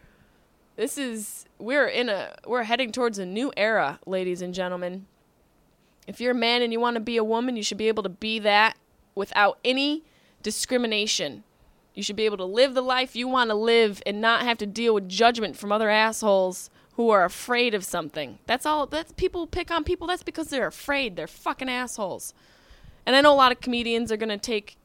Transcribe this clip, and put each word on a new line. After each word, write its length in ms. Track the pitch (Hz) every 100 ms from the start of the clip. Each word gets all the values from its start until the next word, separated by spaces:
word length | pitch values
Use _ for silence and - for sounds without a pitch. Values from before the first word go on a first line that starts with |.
| _ _ _ _ _ _ _ -
This 220 | 220 -
is, 480 | 262 220 208 - - -
we're 280 | 208 285 247
in 220 | - 247
a, 260 | 196 104 - -
we're 160 | 247
heading 280 | 220 240 247
towards 280 | 233 240 202
a 60 | 185
new 260 | 196 269 -
era, 420 | 208 214 143 156 -
ladies 360 | 185 185 180
and 120 | 180
gentlemen. 540 | 180 180 180 180 185 196 _ _ _ _ _ _ _ _ _ -
If 140 | 196
you're 100 | 240
a 40 | 247
man 260 | 226 240
and 100 | 240
you 80 | 226
wanna 200 | 240 233
be 180 | 220 233
a 60 |
woman, 320 | 220 226 247 233
you 80 |
should 140 | 208 196
be 100 | 220
able 160 | 220
to 60 | 190
be 300 | 175 220 220
that 380 | 208 208 220 - _ _ _ -
without 440 | 202 - 202 - 240
any 380 | 262 285 302 - _ _ _
discrimination. 1000 | 214 - - 254 233 214 214 - 156 127 - _ _ _ _
You 80 | -
should 140 | 202 208
be 100 | 220
able 120 | 202
to 80 | 185
live 280 | 214 277
the 80 | 254
life 340 | 254 254 254 220
you 120 | 254
wanna 280 | 254 233 208
live 460 | 226 233 220 196 -
and 160 | 202
not 220 | 226 233
have 140 | 247 226
to 60 | 208
deal 280 | 208 233
with 160 | 214 185
judgment 480 | 190 226 233 208 -
from 140 | 202
other 180 | 208 220
assholes 800 | 214 220 220 220 196 185 185 - _ _
who 160 | - 233
are 160 | 208 180
afraid 480 | - - 240 247
of 100 | 208
something. 560 | 185 175 160 - 143 - -
That's 200 | 240 302
all. 200 | 302 277
That's, 260 | 302 330
people 340 | - 370 359 330
pick 240 | - 339
on 120 | 339
people. 240 | 311 359 339
That's 160 | 359
because 260 | - - 320
they're 180 | 277 185
afraid. 480 | - - 285 254 175
They're 120 | 160
fucking 420 | - 349 285 262
assholes. 640 | 247 247 - 196 123 - - _ _ _ - - - -
And 100 | 262
I 60 |
know 120 | 294
a 20 | 277
lot 160 | 254
of 100 | 247
comedians 500 | - 240 233 233 233
are 60 | 220
gonna 200 | 220 208
take 400 | 226 220 208 -